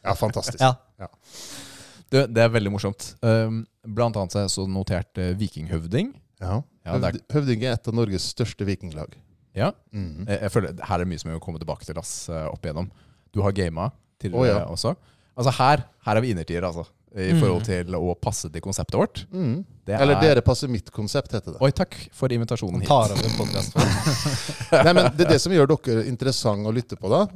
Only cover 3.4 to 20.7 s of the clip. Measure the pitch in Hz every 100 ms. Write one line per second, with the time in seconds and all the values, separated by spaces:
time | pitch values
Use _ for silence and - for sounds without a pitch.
3.4 | 113 113 113 _ 117 104 120 107 92 101
4.4 | 98 98 95 95 92 87 - - 90 92
5.4 | 101 - 78 85 82 120 240 - _ _
6.4 | 90 107 - _ 87 - 117 113 _ 147
7.4 | 139 113 127 117 - 113 110 92 - -
8.4 | 117 - 101 95 87 78 76 - _ _
9.4 | _ - 147 - _ 104 90 78 104 101
10.4 | 101 117 95 90 - 90 90 80 85 82
11.4 | - 80 78 71 - 76 - - - 82
12.4 | 78 - 85 78 92 - _ _ _ 107
13.4 | 98 98 87 80 110 - _ _ 98 117
14.4 | 127 101 82 85 113 180 _ _ _ -
15.4 | 127 123 131 147 - _ - 107 127 92
16.4 | 80 85 90 82 82 _ _ 101 92 85
17.4 | 117 87 - 90 87 90 90 87 - -
18.4 | 82 85 98 95 90 113 214 - - 185
19.4 | 151 143 202 - - 110 139 92 - 123
20.4 | 120 127 135